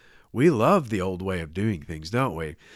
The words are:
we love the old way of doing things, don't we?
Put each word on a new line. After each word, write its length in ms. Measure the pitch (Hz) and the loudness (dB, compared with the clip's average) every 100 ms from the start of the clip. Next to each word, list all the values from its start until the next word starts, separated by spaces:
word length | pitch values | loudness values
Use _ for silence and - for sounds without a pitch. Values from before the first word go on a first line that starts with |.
| - - _ | -20 -20 _
we 180 | 104 156 | 2 4
love 400 | 131 123 196 127 | 6 4 4 2
the 120 | 104 | -2
old 200 | 90 90 | -2 -4
way 200 | 95 92 | -4 -4
of 120 | 82 | -4
doing 280 | 80 110 95 | -2 -2 -2
things, 280 | 71 80 80 | -6 -10 -4
don't 240 | 117 131 80 | -2 -2 -2
we? 200 | 80 73 - | -8 -10 -20